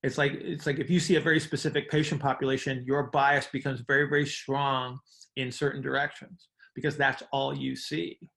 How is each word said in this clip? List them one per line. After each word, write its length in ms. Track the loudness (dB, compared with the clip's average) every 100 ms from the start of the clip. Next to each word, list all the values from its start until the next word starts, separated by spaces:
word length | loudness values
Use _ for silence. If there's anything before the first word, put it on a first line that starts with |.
It's 140 | -2 2
like, 160 | 0
it's 320 | 0 -6 -4
like 140 | -2 -2
if 100 | 2
you 100 | 2
see 180 | 4 4
a 40 |
very 180 | 6 2
specific 520 | 2 -2 0 -2 0
patient 320 | 0 2 0
population, 640 | 0 0 0 0 -2 -4 0
your 240 | 0 2
bias 360 | 2 4 4 0
becomes 300 | -4 -4 -4 2
very, 220 | 2 4
very 180 | 2 0
strong 720 | -4 -4 0 2 0 -2 -10 _ -20 -14 -6
in 160 | -6
certain 300 | -2 -2 -2
directions 680 | -2 0 -2 -6 -20 -20 _ _ -16
because 220 | -4 -4 2
that's 260 | 2 2 -2
all 220 | 0 0
you 220 | -2 -4 -6
see. 420 | -6 -4 -6 -8 -20